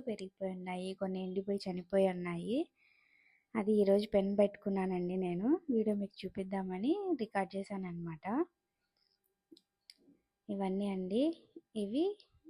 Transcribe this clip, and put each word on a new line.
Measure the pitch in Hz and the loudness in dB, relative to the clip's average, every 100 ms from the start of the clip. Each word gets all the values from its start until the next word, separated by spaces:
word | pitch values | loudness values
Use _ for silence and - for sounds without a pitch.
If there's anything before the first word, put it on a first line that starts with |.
| 254 | -4
పెరిగిపోయి | 208 190 - 190 185 | -6 -8 -6 -6 -6
ఉన్నాయి, | 185 180 185 190 | -6 -6 -6 -6
కొన్ని | 190 185 185 | -4 -4 -4
ఎండిపోయి | 185 196 202 196 | -4 -2 -2 -2
చనిపోయి | 180 175 196 190 180 | -6 0 4 4 4
ఉన్నాయి. | 175 175 175 262 359 _ _ _ _ _ _ _ _ 220 | -4 -4 -2 -2 -2 _ _ _ _ _ _ _ _ -2
అది | 202 214 | 2 6
ఈరోజు | 196 202 214 202 | 6 6 4 2
పెన్ | 196 202 | 2 4
పెట్టుకున్నానండి | 202 - 208 196 190 180 175 185 180 | 2 2 -2 0 0 0 -2 -2 -2
నేను, | 175 226 339 - 226 | 0 2 0 2 0
వీడియో | 214 208 | 2 0
మీకు | 190 - | -2 -6
చూపిద్దామని | 185 196 190 196 190 185 233 403 381 294 | -10 -6 -4 -2 -2 -2 0 0 0 -2
రికార్డు | 214 202 180 196 | -2 -2 -2 -4
చేశానన్నమాట. | 196 196 180 170 170 160 190 247 359 _ _ _ _ _ _ _ _ _ _ - _ _ _ - _ _ _ _ - 196 | -6 -6 -6 -6 -8 -8 -4 -2 -2 _ _ _ _ _ _ _ _ _ _ -20 _ _ _ -20 _ _ _ _ -8 -2
ఇవన్నీ | 190 190 202 190 | -2 0 -2 -2
అండి, | 185 214 302 330 - 330 _ 220 202 | -2 2 2 0 -12 -20 _ -6 -2
ఇవి | 247 381 415 - _ 320 | 0 0 -2 -12 _ -20